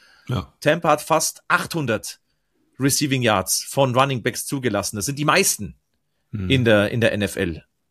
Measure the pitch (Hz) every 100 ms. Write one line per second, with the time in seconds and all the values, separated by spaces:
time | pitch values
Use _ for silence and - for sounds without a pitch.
0 | _ _ - 107 - _ 143 160 165 147
1 | - 147 - - - 175 180 165 135 107
2 | - - _ _ _ _ _ - 135 139
3 | 147 135 120 101 92 - - - 135 120
4 | 139 127 123 - - 139 123 101 95 104
5 | 117 139 151 160 196 - 95 - _ _
6 | _ _ _ 107 92 131 113 107 101 120
7 | 113 104 98 - 92 78 - _ _